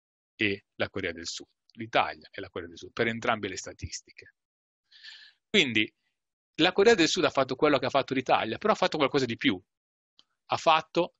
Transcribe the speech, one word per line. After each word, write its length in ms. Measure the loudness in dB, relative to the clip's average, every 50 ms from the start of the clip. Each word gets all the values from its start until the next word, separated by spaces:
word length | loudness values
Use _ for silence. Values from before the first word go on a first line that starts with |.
| _ _ _ _ _ _ _
e 300 | -2 -2 -2 -2 -4 -8 _ _
la 120 | -6 -6 -6
Corea 220 | -6 -8 -8 -8
del 160 | -8 -8 -12
Sud. 220 | -12 -12 -12 -16 -18 _ _ _ _ _
L'Italia 540 | -16 -12 0 0 0 0 0 -4 -10 -18 -16
e 100 | -14 -14
la 80 | -14 -12
Corea 200 | -12 -12 -12 -12
del 100 | -16 -18
Sud, 140 | -20 -12
per 160 | -4 -2 -2 -2
entrambe 400 | -2 -2 -2 -2 -2 -2 -4 -8
le 80 | -8
statistiche. 800 | -10 -12 -14 -14 -14 -14 -14 -14 -16 -16 _ _ -20 -20 -20 _ _ _ _ _ _ _ _ _ _ _ _ _ -20 -20 -20 -20 -20 -20 -20 _ _ _ _
Quindi 440 | 2 2 2 4 2 0 0 0 -4 _ _ _ _ _ _ _ _ _ _ _ _
la 160 | 0 0 2
Corea 220 | 4 4 6 6 6
del 140 | 6 4 2
Sud 160 | 2 2 0
ha 60 | 2
fatto 260 | 2 0 0 0 0
quello 220 | 0 2 2 2 2
che 80 | 0
ha 40 | 0
fatto 240 | 0 0 0 0 -4
l'Italia, 440 | -4 0 2 2 2 2 -2 -6 -2
però 140 | 0 0
ha 40 | 2
fatto 200 | 2 0 0 2
qualcosa 280 | 0 0 2 2 0 0
di 120 | -2 -4
più. 240 | -2 0 -2 -2 -2 -6 _ _ _ _ _ _ _ _ _ _ _ _ _ _ _ _
Ha 100 | -4 -4
fatto 580 | 0 2 4 2 2 2 -2 -2 -2 -2 -2 -6 _